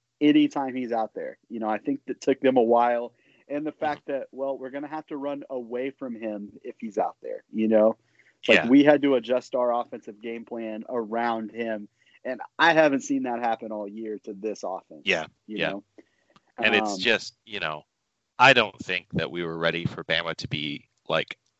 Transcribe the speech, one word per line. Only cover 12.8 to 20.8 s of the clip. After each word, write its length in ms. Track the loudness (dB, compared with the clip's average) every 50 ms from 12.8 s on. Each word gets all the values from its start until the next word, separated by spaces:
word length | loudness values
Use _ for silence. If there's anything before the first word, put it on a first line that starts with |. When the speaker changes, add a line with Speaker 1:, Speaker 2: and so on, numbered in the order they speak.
| 6 4 4 0
Speaker 1:
seen 240 | -2 -2 -4 -2 -2
that 160 | -4 -4 -2
happen 320 | -2 -2 -2 -2 -6 -8
all 160 | -8 -8 -8 -10
year 300 | -10 -10 -10 -8 -10 -10
to 140 | -10 -12 -12
this 280 | -8 -6 -6 -6 -6
offense, 400 | -8 -8 -8 -8 -12 -14 -20 -8 -2
Speaker 2:
Yeah, 220 | -2 -2 -2 -2 -6 _ _ _ -10
Speaker 1:
you 80 | -6 -4
Speaker 2:
yeah. 120 | -4 -4
Speaker 1:
know? 140 | -4 -6 -12 _ _ -20 -20 _ _ _ _ _ _ _ _ _ _ -2
Speaker 2:
And 180 | 0 2 4
it's 160 | 4 2 2
Speaker 1:
Um, 60 | -2 0
Speaker 2:
just, 340 | 2 2 2 0 -2 -6 -16 _ _
you 140 | -12 -10 -8
know, 260 | -6 -6 -6 -8 -12 _ _ _ _ _ _ _ _ _ _ 6
I 140 | 6 8
don't 260 | 8 6 4 0 -2 -10
think 300 | -6 -6 -6 -6 -6 -6 -4
that 160 | -4 -4 -4
we 120 | -4 -6
were 160 | -6 -6 -4 -2
ready 260 | 0 0 0 0 -4
for 200 | -6 -8 -8 -4
Bama 300 | -2 -2 -2 -2 -4 -6
to 100 | -8 -8 -8
be, 380 | -6 -6 -6 -6 -8 -10